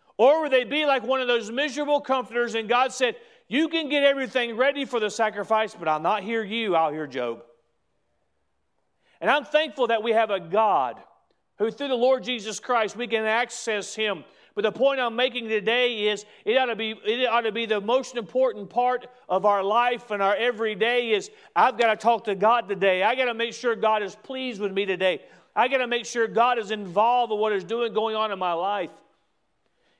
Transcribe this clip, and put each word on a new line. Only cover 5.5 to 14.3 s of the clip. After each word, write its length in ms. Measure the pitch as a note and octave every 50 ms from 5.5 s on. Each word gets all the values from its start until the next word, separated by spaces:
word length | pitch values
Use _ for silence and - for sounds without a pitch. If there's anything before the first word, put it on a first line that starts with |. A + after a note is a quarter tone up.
| A3 G#3+ A3 G3+ -
but 140 | F3+ E3+ D#3
I'll 140 | D#3 D3+
not 220 | D#3+ F3 G#3+ G#3 F#3
hear 200 | G#3+ A#3 A3+ G#3+
you, 320 | F#3+ G#3+ A#3 A3+ G3+ F3
I'll 160 | D#3+ D#3+ D3+
hear 160 | D3+ D#3 D3+ C#3
Job." 340 | B2+ C3 B2 A#2+ A#2 - - - _ _ _ _ _ _ _ _ _ _ _ _ _ _ _ _ _ _ _ _ _ _ _ _ _ _ _ _ _ _ _ _ _ -
And 100 | - G3+
I'm 140 | C4+ D4+ A#3+
thankful 420 | - - D4+ D#4+ D4 - C#4 B3 A3
that 160 | A#3 A3 G#3+
we 80 | A#3+
have 180 | G#3+ A3+ A3 G3+
a 120 | G3+ F#3+
God 600 | E3+ D#3+ F3 G#3+ A3 G#3 F3+ D3 C3 A#2+ A2 - - - _ _ _ _ _ _ _ _ _ -
who, 140 | G3+ A3+
through 160 | F3+ - C#4+ C#4
the 80 | C4
Lord 300 | A#3 A#3+ C4 C4 B3+ F#3
Jesus 340 | A#3 B3+ A3+ G3 A3 G3 -
Christ, 380 | - - B3 A#3 G#3+ G3 - G#3
we 100 | A#3+ G3+
can 160 | A3+ A3 A3
access 720 | G#3+ A3 A#3 B3+ A#3+ - - - A3+ G#3+ G3+ F#3 - -
Him 300 | G#3+ A3 G#3+ G3 D#3+ - -